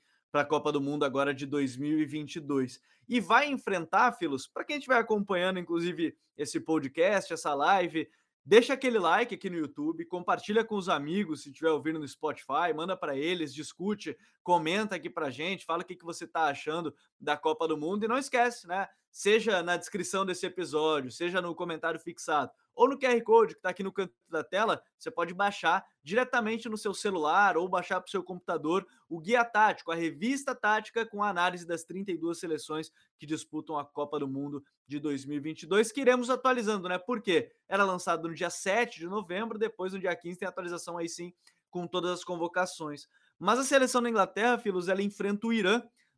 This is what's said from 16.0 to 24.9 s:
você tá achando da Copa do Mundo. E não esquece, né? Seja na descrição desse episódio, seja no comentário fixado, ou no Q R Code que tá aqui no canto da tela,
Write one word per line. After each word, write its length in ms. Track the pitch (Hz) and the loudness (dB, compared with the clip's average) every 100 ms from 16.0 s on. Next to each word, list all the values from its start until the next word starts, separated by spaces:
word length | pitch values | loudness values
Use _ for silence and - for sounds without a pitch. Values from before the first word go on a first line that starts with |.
| 170 | -12
você 200 | 165 165 | -12 -6
tá 200 | 165 160 | 0 0
achando 500 | 143 - 160 160 - _ _ | 0 -4 -4 -6 -10 _ _
da 160 | 143 147 | -4 0
Copa 320 | 160 156 165 | 2 0 0
do 100 | 156 | 0
Mundo. 280 | 151 208 220 | -2 -2 0
E 20 | |
não 100 | 247 | 0
esquece, 480 | 277 247 240 240 175 | 0 2 2 0 -6
né? 200 | 185 190 _ _ | -4 -4 _ _
Seja 500 | - 196 220 208 190 | -2 4 4 4 2
na 160 | 170 175 | 2 -2
descrição 480 | - - 175 196 190 | -2 -6 -2 -2 -2
desse 220 | 175 185 | -2 -6
episódio, 640 | 180 160 147 156 151 127 | -6 -2 2 2 2 -2
seja 280 | - 175 180 | -4 -2 -2
no 140 | 175 | -2
comentário 460 | 165 175 160 165 160 | -6 -6 -4 -4 -4
fixado, 520 | - 165 - 151 131 - _ | -8 -12 0 0 0 -6 _
ou 160 | - 247 | 2 2
no 80 | 277 | 4
Q 80 | 262 | 2
R 160 | 240 | 2
Code 320 | 233 226 208 | 6 6 6
que 80 | - | 2
tá 80 | 185 | -6
aqui 140 | 175 | -4
no 80 | 190 | -6
canto 200 | 185 185 - _ | -4 -6 -8 _
da 160 | 160 | -6
tela, 380 | 156 185 214 165 - | -2 0 2 0 -4